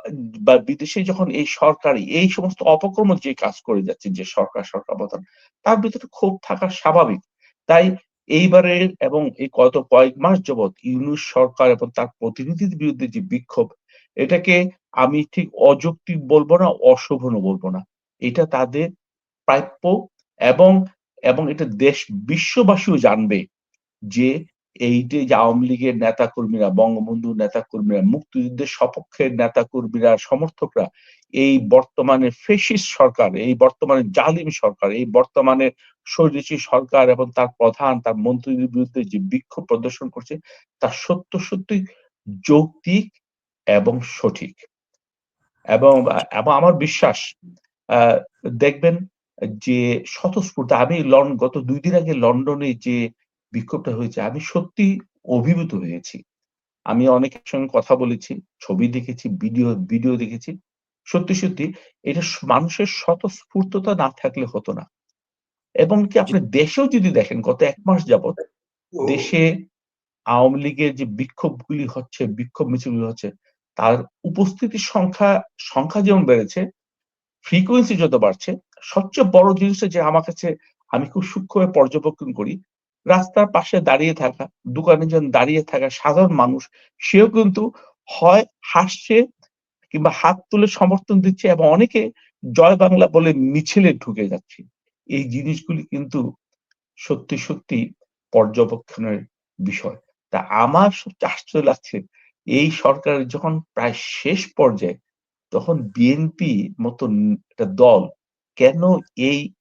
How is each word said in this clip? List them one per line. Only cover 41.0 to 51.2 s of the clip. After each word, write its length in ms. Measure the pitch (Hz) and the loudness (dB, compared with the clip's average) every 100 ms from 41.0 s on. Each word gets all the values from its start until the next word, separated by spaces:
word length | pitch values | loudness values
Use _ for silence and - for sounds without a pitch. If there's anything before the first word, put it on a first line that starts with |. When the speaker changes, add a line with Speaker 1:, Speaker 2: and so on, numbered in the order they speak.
| - 180 - 190 | -6 -6 -6 -10
Speaker 1:
সত্যি 460 | - 196 190 202 190 _ _ _ 104 95 - | -8 -10 -6 -6 -6 _ _ _ -16 -8 2
যৌক্তিক 580 | 151 160 - 180 202 220 _ _ _ _ _ - | 2 2 -4 -2 -2 -2 _ _ _ _ _ 0
এবং 340 | 101 113 127 | 2 2 -2
সঠিক। 500 | 123 - - - 64 - - _ _ _ _ _ _ _ _ _ | -8 -4 -4 -4 -12 -16 -20 _ _ _ _ _ _ _ _ _
এবং, 420 | - 135 139 135 123 - - | -2 4 6 6 4 -2 -4
এবং 220 | 107 135 | -4 0
আমার 220 | 143 175 | 4 4
বিশ্বাস, 600 | 165 - - 143 - - - - _ _ _ - | 2 -2 0 0 0 -10 -16 -20 _ _ _ -2
আহ, 300 | 117 117 - - _ 127 | 2 4 2 -2 _ -10
দেখবেন 460 | 120 143 139 170 175 185 _ _ _ 110 107 | 0 0 2 0 0 -6 _ _ _ -10 -8
যে 480 | 127 123 120 120 - | -2 -2 0 -4 -8
স্বতঃস্ফূর্ত, 680 | - 185 196 - - 127 | -8 -6 -4 -6 -8 -2
আমি 240 | 120 127 170 | 0 0 -2
লন-, 320 | 139 135 | 4 4